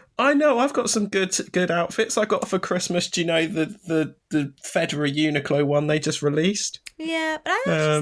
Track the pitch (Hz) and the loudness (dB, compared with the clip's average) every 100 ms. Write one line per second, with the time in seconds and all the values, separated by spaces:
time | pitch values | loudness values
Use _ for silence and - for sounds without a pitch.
0 | - - 262 285 302 240 277 269 240 226 | -10 0 2 4 4 4 2 0 0 0
1 | 208 190 185 - - 180 180 170 170 - | 0 0 0 -2 -2 0 0 0 -2 -2
2 | 220 - 214 208 202 185 - 185 - 175 | -2 0 0 0 0 -2 -2 -2 0 -2
3 | 175 - 170 165 165 160 156 - 175 160 | -2 -2 0 2 0 0 -4 -4 -2 0
4 | 147 - - 151 139 - - 180 165 147 | -2 -6 -4 -2 -2 -8 -4 -2 -2 -2
5 | 147 147 156 147 139 143 143 143 151 156 | -2 0 0 0 0 0 2 2 2 0
6 | 151 139 147 147 175 208 - - - - | 0 -2 0 2 0 0 -6 -8 -16 -10
7 | 320 320 320 311 - 392 523 160 156 151 | -6 -2 -2 -4 -2 -2 0 0 2 2